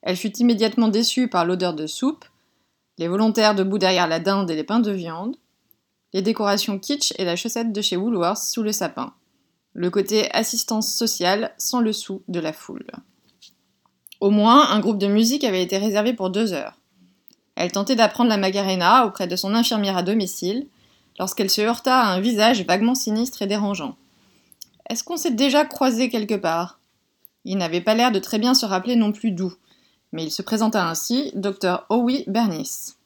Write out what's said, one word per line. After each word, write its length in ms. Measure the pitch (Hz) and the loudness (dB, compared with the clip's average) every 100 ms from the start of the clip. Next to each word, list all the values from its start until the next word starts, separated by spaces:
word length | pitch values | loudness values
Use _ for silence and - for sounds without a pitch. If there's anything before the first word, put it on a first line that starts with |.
Elle 140 | - 180 | -4 -4
fut 200 | 220 - | -4 0
immédiatement 500 | 240 220 220 220 220 | 2 4 2 2 2
déçue 400 | 208 233 - 247 | 2 0 0 0
par 180 | 180 | 0
l'odeur 300 | 170 180 180 | 0 0 -2
de 140 | 156 156 | -2 -8
soupe, 380 | - 262 311 - _ _ _ _ _ _ - | -2 -4 -4 -14 _ _ _ _ _ _ -8
les 120 | 165 | -4
volontaires 480 | 190 220 220 214 208 | 2 2 4 4 4
debout 220 | 190 202 | 0 2
derrière 280 | 185 180 170 | 2 2 2
la 140 | 165 | 0
dinde 320 | 170 196 185 | 0 0 0
et 20 | |
les 80 | 160 | -4
pains 160 | 151 220 | 0 0
de 140 | 214 | 0
viande, 420 | 196 170 165 208 - _ _ _ _ _ _ _ | -2 -6 -8 -8 -10 _ _ _ _ _ _ _
les 100 | 190 | -2
décorations 560 | 190 226 208 202 214 196 | 0 0 0 0 0 -4
kitsch 340 | - 285 - - | -4 -2 -2 -2
et 60 | |
la 100 | 180 | -2
chaussette 380 | 175 233 233 233 | -2 -4 -4 -4
de 100 | 208 | -2
chez 140 | 202 180 | -2 -2
Woolworths 480 | 214 214 170 202 | 0 0 0 0
sous 180 | - - | -4 -2
le 80 | 214 | -2
sapin. 440 | 208 175 - 127 _ _ _ _ _ _ | -2 -4 -6 -12 _ _ _ _ _ _
Le 180 | - 175 | -4 -2
côté 420 | 196 196 214 - | 0 0 0 0
assistance 640 | - 220 233 - 220 214 | -2 -2 -4 -2 -2 -2
sociale 580 | - 233 - 180 202 220 - | -2 -2 0 0 0 -2 -6
sans 220 | - 247 | -4 0
le 120 | 220 | 0
sou 300 | 196 - 190 - | -2 -8 -12 -6
de 100 | 175 | -6
la 140 | 156 | -4
foule. 340 | 156 - - - - _ _ _ _ - _ _ _ _ _ - - | -8 -14 -14 -14 -18 _ _ _ _ -20 _ _ _ _ _ -20 -2
Au 100 | 202 | 2
moins, 400 | 208 214 262 302 | 4 8 8 6
un 80 | 208 | 2
groupe 200 | 202 202 | 0 0
de 100 | 202 | 2
musique 340 | 208 226 285 | 4 2 2
avait 220 | 254 185 | 0 0
été 120 | 180 196 | 0 -2
réservé 360 | 214 202 214 | 0 0 0
pour 180 | 233 185 | -2 -2
deux 220 | 190 220 | 0 -2
heures. 240 | 165 107 - _ _ _ _ _ _ _ - | -2 -8 -14 _ _ _ _ _ _ _ -6
Elle 120 | 180 | -4
tentait 240 | 196 202 247 | -2 0 2
d'apprendre 340 | 214 208 240 | 2 4 2
la 60 | 208 | 2
Macarena 680 | 190 196 190 185 175 240 | 0 0 -2 2 4 6
auprès 220 | 233 - 180 | 4 -2 -4
de 80 | |
son 180 | 180 196 | -4 0
infirmière 440 | 220 240 220 196 185 | 0 2 0 0 0
à 80 | |
domicile, 640 | 175 220 185 - 180 226 285 _ _ _ _ - | 0 0 -2 -4 -4 -4 -8 _ _ _ _ -8
lorsqu'elle 320 | 185 - 196 | -8 -2 -2
se 100 | - | 0
heurta 400 | 214 233 - 254 | 0 0 2 4
à 60 | 226 | 4
un 140 | 185 | 2
visage 440 | 208 214 220 240 | 0 4 4 4
vaguement 300 | 180 185 226 | 2 2 2
sinistre 480 | 254 - 214 254 - | 2 0 -2 -2 -4
et 60 | 202 | -4
dérangeant. 480 | 208 202 190 139 - _ _ _ _ _ _ - _ - | -2 -2 -2 -6 -10 _ _ _ _ _ _ -20 _ -10
Est-ce 140 | 233 | -8
qu'on 140 | - 339 | -6 -4
s'est 160 | 349 | -2
déjà 320 | 220 277 294 | 0 2 2
croisés 440 | 294 - 269 226 247 | 0 0 0 2 0
quelque 280 | 233 208 208 | -2 -2 -2
part ? 420 | 175 165 180 - _ _ _ _ _ _ | -2 -2 -4 -10 _ _ _ _ _ _
Il 140 | - 190 | -6 -4
n'avait 220 | 170 170 | -2 -2
pas 160 | 180 220 | 0 2
l'air 160 | 247 | 2
de 80 | 202 | 0
très 180 | 190 220 | -2 -2
bien 160 | 240 | 2
se 100 | 254 | 2
rappeler 300 | 196 190 208 | 2 -2 0
non 160 | 240 214 | 2 2
plus 220 | 208 226 | 0 -4
d'où, 200 | 180 185 - _ _ _ _ _ | -2 -6 -8 _ _ _ _ _
mais 100 | 160 | -8
il 80 | 160 | -6
se 100 | - | -6
présenta 480 | 190 220 220 220 170 | -4 0 0 0 -2
ainsi, 440 | 165 - 240 294 | -2 -2 -2 -2
docteur 500 | 196 196 196 180 180 - | -4 -6 -2 -2 -2 0
Howie 340 | 233 240 269 - | 0 2 0 -2
Bernice. 680 | 202 226 160 262 - - - | 0 0 -2 -8 -10 -14 -18